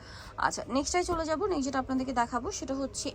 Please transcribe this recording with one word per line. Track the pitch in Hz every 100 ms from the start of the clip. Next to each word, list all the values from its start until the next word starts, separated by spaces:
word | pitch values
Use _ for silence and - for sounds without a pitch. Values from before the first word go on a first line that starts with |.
| - - - -
আচ্ছা, | - - -
নেক্সটটায় | 262 285 359
চলে | 359 330 320
যাবো। | 302 403
নেক্সট | 320 269
যেটা | 269
আপনাদেরকে | 262 262 262
দেখাবো | 247 233 247 220
সেটা | - 262 269
হচ্ছে | 262 - -